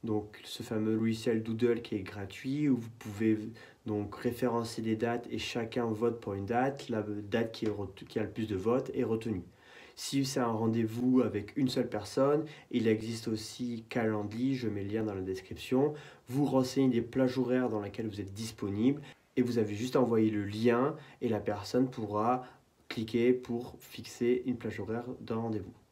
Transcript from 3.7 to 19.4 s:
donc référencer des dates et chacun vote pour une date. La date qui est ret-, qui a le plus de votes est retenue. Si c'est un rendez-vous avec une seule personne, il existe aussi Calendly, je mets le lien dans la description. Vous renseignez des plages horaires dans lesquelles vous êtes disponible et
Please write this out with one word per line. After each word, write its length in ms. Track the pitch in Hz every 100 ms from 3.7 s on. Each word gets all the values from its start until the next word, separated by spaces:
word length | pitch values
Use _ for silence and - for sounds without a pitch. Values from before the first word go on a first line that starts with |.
| - -
donc 300 | 104 101 -
référencer 680 | 123 117 123 117 113 -
des 140 | 110 110
dates 320 | 117 120 -
et 80 | 113
chacun 480 | - 120 113 131 117
vote 340 | 107 117 113
pour 140 | - 98
une 100 | 98
date. 420 | 117 135 135 -
La 140 | 113
date 500 | 104 104 101 117 117
qui 140 | - 110
est 40 |
ret-, 360 | 101 95 - -
qui 100 | 117
a 60 |
le 60 | 104
plus 180 | - 107
de 80 | 95
votes 360 | 104 127 127
est 100 | -
retenue. 400 | 113 113 117 95 - - - - - -
Si 260 | - 139
c'est 160 | 135 139
un 80 | 120
rendez-vous 720 | 110 113 113 110 117 123 127
avec 360 | 110 101 - -
une 100 | 131
seule 220 | 131 120
personne, 560 | 107 - - 135 151 156 - -
il 180 | 123 110
existe 400 | 107 110 113 -
aussi 560 | 110 - - 123 117 110
Calendly, 680 | 127 110 107 104 107 131 131
je 140 | 113
mets 140 | 101
le 100 | 98
lien 100 | 110
dans 100 | 107
la 80 | 95
description. 720 | 92 92 - - - 127 147 151 - - -
Vous 160 | 131 135
renseignez 420 | 131 127 139 131
des 140 | 120
plages 360 | 113 131 131 131
horaires 320 | 123 127 123
dans 120 | 107
lesquelles 260 | 101 - 110
vous 140 | 98
êtes 120 | 98
disponible 680 | 98 110 - 101 98 120 147 - - _
et 60 | -